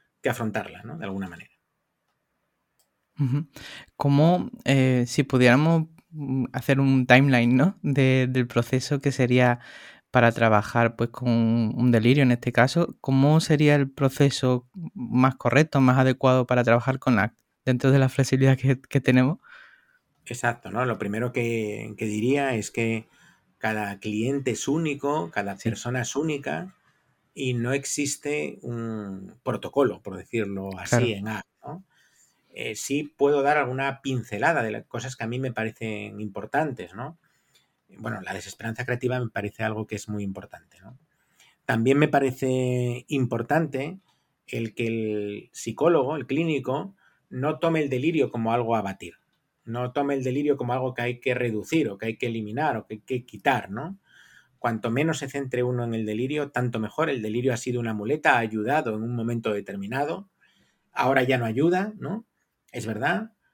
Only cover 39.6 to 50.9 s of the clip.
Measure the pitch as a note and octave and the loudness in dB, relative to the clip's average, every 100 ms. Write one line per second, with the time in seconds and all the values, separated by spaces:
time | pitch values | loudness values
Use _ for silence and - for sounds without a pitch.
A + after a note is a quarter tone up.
39.6 | A2 G#2+ A2 G#2 - G#2 G2+ F#2+ F#2 - | -4 -4 -6 -8 -8 -8 -6 -8 -12 -18
40.6 | _ _ F#2+ - _ _ _ _ _ _ | _ _ -20 -20 _ _ _ _ _ _
41.6 | - A#2 A#2 C#3 D3+ D3 C3+ C3 C3 C3 | -2 0 4 4 4 4 0 -2 -2 0
42.6 | B2+ B2 B2 A#2+ - C#3+ B2+ A#2 A2+ D#3+ | 0 0 -2 -4 -4 -2 -2 -2 -2 0
43.6 | D#3+ C3 C#3+ F#3+ _ _ _ _ - A#2+ | 0 -4 -8 -12 _ _ _ _ -12 -8
44.6 | A2+ - A#2 A2+ A2 G#2+ G#2 G#2 - - | -6 -4 -4 -2 -4 -4 -6 -8 -14 -12
45.6 | - A#2 D#3 E3 C3 D#3 B2 C#3 E3+ D3 | -10 -2 2 2 0 -4 -4 -4 -2 -2
46.6 | B2 C#3 F#3+ - _ _ _ B2+ C#3 D3+ | -4 -6 -6 -14 _ _ _ -6 -4 -2
47.6 | E3+ D#3+ D3 B2+ D3 D#3+ B2+ A#2 A2+ A#2+ | 0 0 -2 -2 0 0 0 -2 -2 0
48.6 | A2+ A2+ G2 F#2+ F2 - _ _ _ _ | 0 -2 -2 -8 -14 -18 _ _ _ _
49.6 | - A#2 B2 C3+ C#3+ C#3 B2+ C3 D3 C#3+ | -10 -6 -6 -4 -2 -2 -2 -2 0 0
50.6 | B2 B2+ C3 | -2 -2 -2